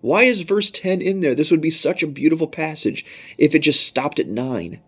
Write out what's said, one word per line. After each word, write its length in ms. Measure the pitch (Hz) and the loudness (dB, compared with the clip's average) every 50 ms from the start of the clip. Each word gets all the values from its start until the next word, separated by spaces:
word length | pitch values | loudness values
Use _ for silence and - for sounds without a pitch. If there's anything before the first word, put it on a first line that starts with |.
Why 220 | - 113 147 202 247 | 0 2 4 4 4
is 180 | 254 247 202 | 4 4 2
verse 280 | 170 170 196 208 208 - | 0 0 0 0 0 -2
ten 320 | - - - 185 190 185 | -4 -4 -2 -2 -2 0
in 200 | - 180 196 196 | 0 -2 0 2
there? 120 | 175 143 123 | 2 0 2
This 160 | 127 156 156 | 2 2 2
would 120 | 175 160 | 2 2
be 100 | 156 160 | 2 0
such 320 | 160 - - 156 180 175 175 | -2 0 0 -2 0 0 -2
a 40 | |
beautiful 400 | 156 139 139 135 156 160 160 165 | -4 -4 -4 -2 -2 0 -2 -2
passage 560 | 156 - - 156 156 156 - - 104 - - - - - - - - - | -4 -4 -6 -6 -6 -6 -4 -4 -4 -4 -4 -12 -16 -20 -20 -20 -20 -2
if 180 | - - 147 151 | 2 2 4 4
it 40 | 156 | 4
just 260 | 143 151 139 - - | 4 4 2 2 0
stopped 340 | - - 127 131 147 - - | 0 -2 -2 -2 -2 -2 -2
at 80 | - | -4
nine. 520 | 65 101 113 127 131 127 101 87 85 - - _ | -2 -2 -4 -4 -4 -4 -4 -6 -8 -12 -16 _